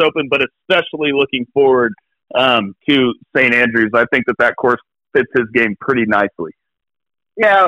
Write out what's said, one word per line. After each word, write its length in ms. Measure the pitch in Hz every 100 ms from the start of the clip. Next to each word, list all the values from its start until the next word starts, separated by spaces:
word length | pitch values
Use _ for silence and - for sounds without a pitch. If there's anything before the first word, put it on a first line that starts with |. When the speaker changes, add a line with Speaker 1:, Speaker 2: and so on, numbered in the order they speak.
Speaker 1:
Open, 260 | 156 160 139
but 100 | 139
especially 720 | 127 _ - 180 165 151 151
looking 340 | 139 135 131 120
forward, 400 | 139 135 127 117 101 _ _ -
um, 400 | 127 131 117 98 - -
to 240 | 143 123 - _ 139
Saint 180 | 127
Andrews. 360 | 120 120 113 110
I 120 | 117 117
think 140 | 131 120
that 120 | 113
that 180 | 120 -
course 240 | 127 120 _ _ _
fits 180 | 135 123
his 120 | 127 113
game 240 | 120 113 98
pretty 260 | - 127 107
nicely. 460 | 104 101 - 80 - _ _ _ _ _ _ _ -
Speaker 2:
Yeah, 300 | 214 196